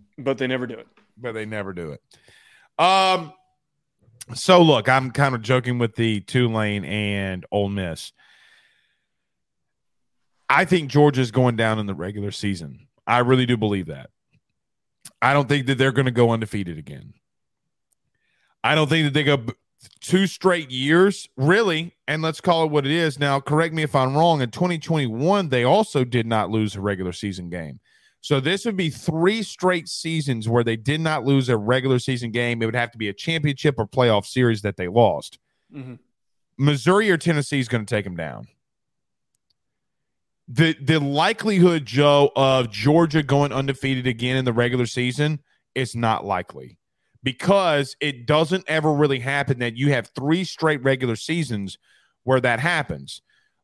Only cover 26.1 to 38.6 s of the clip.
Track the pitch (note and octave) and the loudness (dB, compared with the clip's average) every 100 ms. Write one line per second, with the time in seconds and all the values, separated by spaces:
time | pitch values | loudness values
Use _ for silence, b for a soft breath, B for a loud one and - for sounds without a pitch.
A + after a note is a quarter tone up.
26.1 | A#2+ A2+ A2 F#2 A2 G#2+ G2 G2+ F#2+ F#2 | 0 0 0 0 0 -2 -2 -4 -4 -6
27.1 | F2 G2+ F#2 F2 F2 D#2 - _ _ _ | -6 -8 -8 -10 -10 -12 -16 _ _ _
28.1 | _ - C#3+ C#3 G3 A#3 F#3+ E3 - - | _ -2 -2 0 -4 -4 -4 -4 -4 -6
29.1 | D#3+ F3+ A3 G3+ - F#3 F3+ E3 - D#3+ | 0 0 0 -4 -4 -2 -2 -4 -10 -6
30.1 | D#3+ C#3 A#2 G#2+ A#2+ A#2 A2+ A2 D#3 D#3+ | -4 -2 -4 0 0 2 -2 -2 -2 -2
31.1 | D3+ B2 C#3 B2 A2+ G#2 C3 C3 B2+ - | -2 2 2 2 0 0 0 2 0 -2
32.1 | B2 A#2+ A#2 A#2+ A#2 A2+ A#2+ A#2+ A2 G#2 | -6 -4 -4 -2 -2 -2 -2 -4 -6 -8
33.1 | G2+ - E3 D3 C3+ D3+ A#2+ G#2+ C3 A#2+ | -6 -6 -4 -4 -2 -2 -2 -2 2 4
34.1 | G#2 - B2+ B2 G#2+ G2+ F#2+ F2+ A2+ G#2+ | 2 0 0 2 0 -4 -6 -2 4 4
35.1 | D2+ - - _ _ _ D3 B2+ A#2 _ | 2 -8 -18 _ _ _ -18 -16 -18 _
36.1 | _ _ _ _ - C#3+ C#3+ E3+ G3+ G#3+ | _ _ _ _ 0 2 2 4 4 4
37.1 | E3+ E3+ D3+ - C#3 A#2+ A#2 G2+ G#2+ F#2+ | 2 2 -2 0 -2 -2 -4 -2 -4 -4
38.1 | F2 D#2 A1+ A#1+ _ | -8 -8 -10 -16 _